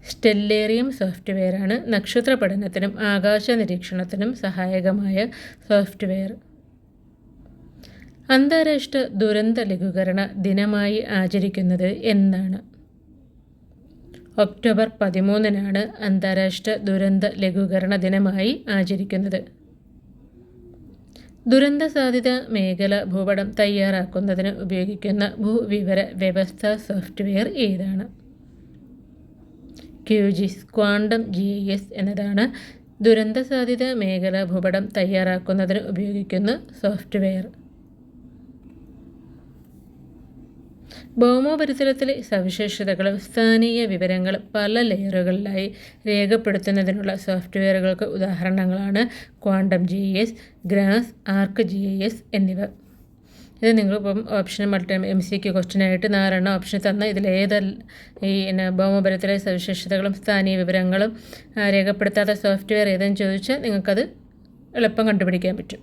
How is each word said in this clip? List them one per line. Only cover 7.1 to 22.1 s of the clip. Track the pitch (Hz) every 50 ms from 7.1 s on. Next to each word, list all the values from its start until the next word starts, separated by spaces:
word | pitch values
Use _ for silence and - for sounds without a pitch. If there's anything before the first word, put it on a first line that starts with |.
| _ _ _ - - - - - - - - - - - - - - - - - - - - -
അന്താരാഷ്ട്ര | 262 262 269 285 330 320 320 311 302 285 285 - - 277 254 - -
ദുരന്ത | 196 214 214 208 214 214 220 226 226
ലഘൂകരണ | - 196 190 180 170 190 175 185 190 185 180 196 196 196 -
ദിനമായി | 202 185 196 190 196 202 208 208 208 202 202 208 220 - -
ആചരിക്കുന്നത് | 208 190 185 180 - 202 185 202 190 190 190 180 180 180 180
എന്നാണ്? | 185 202 - - 226 214 202 196 196 190 185 190 185 185 196 - - - - - _ _ - _ - - - - - _ - - _ - _ - - - - - - - - - - - - - - - -
ഒക്ടോബർ | 208 196 - - - 233 220 202 220 220 - -
പതിമൂന്നിനാണ് | 208 196 175 185 185 196 202 214 220 214 202 196 202 196 190 196 208 220 - - 208
അന്താരാഷ്ട്ര | 208 196 190 190 190 190 185 190 190 185 - - 220 214
ദുരന്ത | 208 208 202 190 190 190 196 196 190 185 208 -
ലഘൂകരണ | - 196 190 180 196 196 180 185 190 185 185 202
ദിനമായി | 196 180 185 190 196 196 190 190 190 190 220 277 - - -
ആചരിക്കുന്നത്. | 208 196 190 180 202 180 196 196 - 190 196 196 190 185 - - - - - - - - - - - - - - - - - - - - - - - - - - - - - - - - - - - - - - - - -
ദുരന്ത | 240 240 262 277 285 285 285 311
സാധ്യത | 311 302 302 269 254